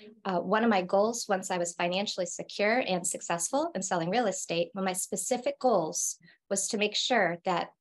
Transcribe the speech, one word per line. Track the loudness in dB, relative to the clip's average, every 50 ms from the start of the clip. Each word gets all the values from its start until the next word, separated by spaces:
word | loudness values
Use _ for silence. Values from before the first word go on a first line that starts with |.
| -20 -20 -16 _ -4
Uh, | -2 -2 0
one | 0 2 2 2
of | 4 4
my | 4 2
goals | 2 2 2 4 4 2 0 -2 -2 -2
once | -2 -2 -2 -2
I | -2 -2
was | -2 -2 -2
financially | 0 0 0 0 0 -2 -2 -2 -4 -4
secure | -4 -6 -10 -10 -8 -2 0 2 2 2 2 2
and | 0 0 0 -2
successful | -4 -6 -4 -4 -4 -2 -2 -2 0 0 0 0 -2 -4
in | -4
selling | -4 -2 0 0 0 2
real | 2 2 2
estate, | 2 0 -2 -4 -2 0 0 -2 -2 -2
one | -2 -2
of |
my | -2
specific | -2 -2 -4 -4 -4 -4 -2 -2 -2 -2 -2 -4 -2 0
goals | 2 4 4 4 2 0 -2 -2 -2 -4 -4 -8 _ -20 _ _ _ -4
was | -4 -2 -2 -2
to | 0
make | 0 0 0 0
sure | 0 0 2 4 4 4 2 0 -2 -2
that | 0 0 0 -2 -4 -10 _